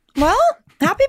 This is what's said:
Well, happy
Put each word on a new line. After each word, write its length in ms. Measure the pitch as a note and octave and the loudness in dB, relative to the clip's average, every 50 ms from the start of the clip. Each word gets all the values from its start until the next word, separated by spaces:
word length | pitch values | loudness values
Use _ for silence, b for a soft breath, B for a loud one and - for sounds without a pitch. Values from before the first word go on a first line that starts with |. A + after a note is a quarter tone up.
| _ _ - | _ _ -4
Well, 240 | C4+ C#4+ D#4 F#4+ - E5 E5+ - - _ _ _ - | -2 0 0 2 2 0 0 -2 -4 _ _ _ -4
happy 240 | C#4 E4 G4+ - C#5 | -4 -2 0 0 -2